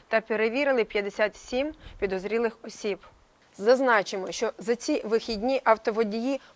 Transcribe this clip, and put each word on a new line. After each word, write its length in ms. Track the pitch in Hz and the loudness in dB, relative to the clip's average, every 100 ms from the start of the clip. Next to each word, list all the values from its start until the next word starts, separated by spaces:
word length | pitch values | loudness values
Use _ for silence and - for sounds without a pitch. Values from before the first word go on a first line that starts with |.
| - | 0
та 140 | 220 | 0
перевірили 600 | 220 214 220 247 285 262 | 2 0 2 2 2 2
п'ятдесят 520 | 214 208 202 - 214 - | 2 0 -2 0 -2 -2
сім 380 | - 254 294 - - - | -6 -2 -2 -6 -16 -6
підозрілих 580 | 202 190 202 226 233 - | -4 -2 -2 -2 -2 -4
осіб. 360 | 226 - 214 180 - _ _ _ _ - | -16 -8 -6 -6 -10 _ _ _ _ -2
Зазначимо, 760 | 202 254 262 220 185 196 190 | 4 4 6 4 2 -6 -6
що 200 | - 220 - | -4 -4 -4
за 180 | 208 233 | -4 -4
ці 260 | - 294 214 | -2 -2 0
вихідні 560 | 220 - 214 240 269 | -2 -2 -4 0 0
автоводії 760 | - 220 240 214 214 226 247 269 - | 2 2 2 0 -2 -2 -2 -4 -6